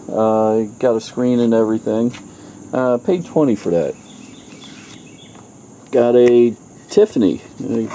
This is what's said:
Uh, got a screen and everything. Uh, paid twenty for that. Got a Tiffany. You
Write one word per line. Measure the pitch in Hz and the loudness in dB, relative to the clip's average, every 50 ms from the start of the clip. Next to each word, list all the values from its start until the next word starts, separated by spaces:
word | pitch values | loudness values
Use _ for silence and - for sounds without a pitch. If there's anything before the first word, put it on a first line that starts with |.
| - - | -12 -6
Uh, | - - 110 110 110 110 110 110 110 113 110 104 117 - | -4 -2 0 0 0 0 0 0 0 -2 -2 -4 -6 -2
got | - 123 113 | -2 0 0
a | 113 | -2
screen | - - - 123 123 123 123 120 | -4 -8 -6 -4 -2 0 0 0
and | 120 113 113 | 2 2 2
everything. | 113 110 107 107 107 - - 107 113 117 120 123 - - - - - - - - - - - - | 2 2 0 -2 -4 -4 -4 -2 -2 -2 -4 -4 -8 -14 -20 -20 -20 -20 -20 -20 -20 -14 -8 -6
Uh, | 127 127 127 123 | -2 -2 0 -2
paid | 120 - - 180 185 175 | -2 -2 -2 -4 -4 -4
twenty | - - 165 151 131 107 | -4 -2 0 0 0 0
for | - - - | -2 -2 -2
that. | 85 85 78 67 - - - - - - - - - - - - - - - - - - - - - - - - - - - - - - - - - - - - - - - - | -2 -2 -2 -4 -6 -10 -16 -20 -20 -20 -20 -20 -20 -20 -20 -20 -20 -20 -20 -20 -20 -20 -20 -20 -20 -20 -20 -20 -20 -20 -20 -20 -20 -20 -20 -20 -20 -20 -20 -20 -20 -20 -10 -2
Got | - 123 120 120 120 | 0 2 2 4 4
a | 123 123 123 120 120 120 117 110 - - - - - - - | 6 6 6 6 4 4 2 0 -4 -12 -20 -20 -20 -18 -2
Tiffany. | - 202 214 214 - - - 90 - - - - - - | 2 2 2 2 2 0 0 0 0 -4 -10 -16 -16 -12
You | - - 113 117 113 110 | -8 -6 -6 -6 -6 -6